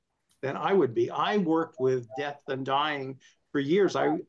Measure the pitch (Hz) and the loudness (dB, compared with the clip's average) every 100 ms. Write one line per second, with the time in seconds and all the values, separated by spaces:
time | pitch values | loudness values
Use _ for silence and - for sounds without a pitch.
0 | _ _ _ - 135 - 160 196 131 117 | _ _ _ -8 -6 -4 2 2 2 2
1 | 120 151 180 208 160 160 160 - 131 131 | -2 0 0 0 2 0 0 -2 0 0
2 | 117 - 143 143 - 135 135 139 151 143 | -4 -8 -8 -8 -8 -6 -2 0 0 -2
3 | 135 135 _ _ _ 143 139 185 180 139 | -8 -12 _ _ _ -4 2 4 4 2
4 | 143 165 | 0 0